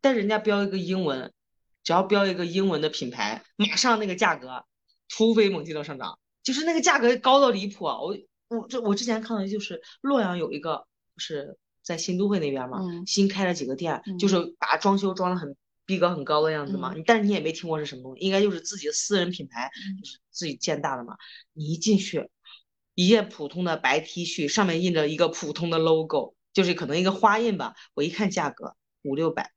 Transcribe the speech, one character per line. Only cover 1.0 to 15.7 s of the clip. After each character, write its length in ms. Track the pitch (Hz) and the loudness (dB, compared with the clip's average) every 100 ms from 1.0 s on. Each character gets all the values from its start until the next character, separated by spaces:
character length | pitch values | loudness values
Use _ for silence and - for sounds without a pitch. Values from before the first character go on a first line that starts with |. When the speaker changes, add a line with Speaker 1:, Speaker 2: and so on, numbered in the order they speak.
| 165 | -2
Speaker 1:
文， 260 | 131 - _ _ _ _ _ | -4 -8 _ _ _ _ _
只 100 | - | 0
要 100 | 170 | 0
标 220 | 185 202 196 | 4 2 2
一 80 | |
个 120 | 180 170 | 0 -2
英 220 | 180 196 | 0 2
文 140 | 156 | 2
的 80 | 151 | -2
品 200 | - 127 | -4 -8
牌， 340 | 120 104 110 _ - | -4 -6 -6 _ -4
马 220 | 208 160 | 0 2
上 220 | 247 220 | 2 2
那 80 | 208 | 0
个 80 | 175 | 2
价 200 | 202 160 | 2 0
格 300 | 127 127 - _ _ _ _ | -6 -14 -14 _ _ _ _
突 260 | - 226 | 2 4
飞 160 | 220 202 | 6 4
猛 140 | 180 | 2
进 100 | 160 151 | -6 -8
的 100 | 147 | -8
上 120 | 135 | -8
涨， 220 | 98 - _ _ | -10 -12 _ _
就 100 | - | -4
是 120 | 262 311 | -2 0
那 80 | |
个 80 | 320 | 2
价 180 | 359 277 | 4 4
格 160 | 233 247 | 4 4
高 220 | 262 269 | 6 6
到 120 | 277 | 6
离 160 | 202 202 | 4 -4
谱 180 | - 165 | -6 -6
啊！ 120 | 123 | -4
我， 160 | 156 208 - _ _ | -6 -8 -12 _ _
我， 180 | 233 - | -8 -6
这， 140 | 247 | -4
我 140 | 220 202 | 0 0
之 100 | 240 | 0
前 160 | 220 | -2
看 160 | 220 226 | -2 -4
到 100 | 196 | -2
就 140 | 208 | -4
是 200 | 196 170 - - | -6 -10 -14 -8
洛 180 | 269 277 | 0 2
阳 180 | 196 175 | 2 0
有 140 | 151 | -4
一 80 | 143 | -4
个， 280 | 160 151 - _ _ - | -6 -6 -8 _ _ -14
就 60 | |
是 360 | - 151 143 - _ _ | -10 -8 -10 -16 _ _
在 160 | - 165 | -8 -6
新 200 | - 180 | -4 0
都 100 | 202 | 0
会 120 | 196 | 0
那 120 | 147 | 0
边 180 | 135 127 | -4 -6
嘛， 100 | 127 | -6
Speaker 2:
嗯。 240 | 185 170 185 | -6 -8 -4
Speaker 1:
新 220 | - 196 | 2 2
开 180 | 196 190 | 2 -2
了 80 | |
几 120 | 175 127 | -2 -4
个 100 | 135 | -4
店， 260 | 170 135 - | -4 -4 -6
Speaker 2:
嗯。 120 | 185 | -2
Speaker 1:
就 80 | 202 | 2
是 100 | 180 170 - | 2 0 -6
把 180 | - 151 | -2 2
装 200 | 202 196 | 2 2
修 160 | 196 | 0
装 180 | 185 180 | -2 -2
得 60 | 180 | -2
很 180 | 151 139 _ | -6 -12 _